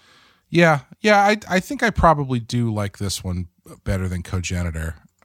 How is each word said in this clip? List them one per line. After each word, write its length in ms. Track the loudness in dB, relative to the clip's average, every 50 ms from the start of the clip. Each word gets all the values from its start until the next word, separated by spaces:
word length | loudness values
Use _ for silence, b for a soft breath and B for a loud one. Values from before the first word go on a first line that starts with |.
| b b b b b b b b b b
yeah, 300 | 2 4 6 6 4 2 -2 _ -14 _
yeah, 180 | 2 4 4 6 6
I, 120 | 4 2 0 -2 -2
I 120 | -2 -2
think 220 | -2 -2 -4 -2
I 80 | -2 -2
probably 480 | 2 4 4 4 4 4 0 -2 -4 -4
do 340 | -4 -4 -2 -2 -2 -2
like 260 | -2 -4 -4 -6 -6 -6
this 260 | -6 -6 -6 -6 -6
one 240 | -6 -6 -6 -6 -8 _ _ _ -20 -20 -10 _
better 240 | -4 -2 -2 -2 -4
than 140 | -4 -6
Cogenitor. 720 | -6 -6 -6 -6 -4 -4 -4 -4 -4 -4 -6 -6 -8 -8 -10 -12 _ _ _ _